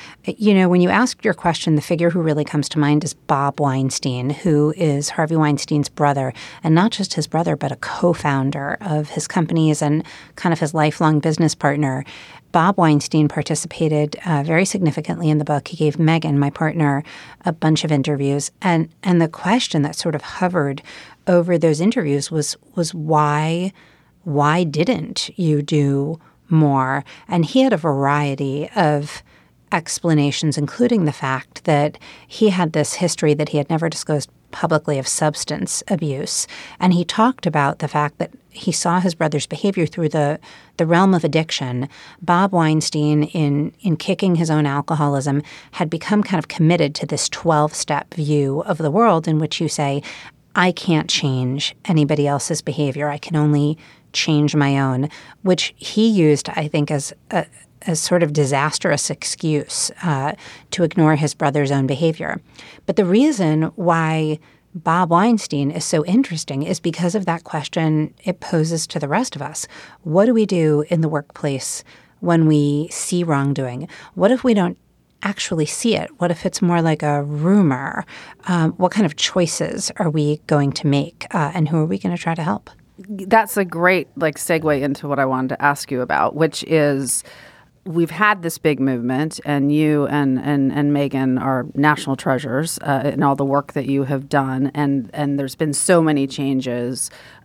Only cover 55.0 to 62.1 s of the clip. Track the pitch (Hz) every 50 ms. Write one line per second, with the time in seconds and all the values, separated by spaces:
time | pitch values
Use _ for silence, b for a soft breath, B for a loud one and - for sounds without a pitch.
55 | 139 151 B B B B B B - 190 180 160 - - - - - - - 208
56 | 220 226 220 190 165 151 147 139 - - - - 156 151 - 156 147 - 156 139
57 | 143 - - - _ - - 180 156 - - - - _ _ - - - 165 156
58 | - - 180 175 165 151 147 151 147 131 143 135 143 156 - - - 190 156 139
59 | - - 160 - - - - - - 160 156 147 147 - - - - - - -
60 | - 180 147 135 135 147 - - B B B B B B - - 175 160 - 185
61 | 160 151 156 147 156 143 - - 160 147 139 151 143 135 143 139 135 131 143 131
62 | 165 160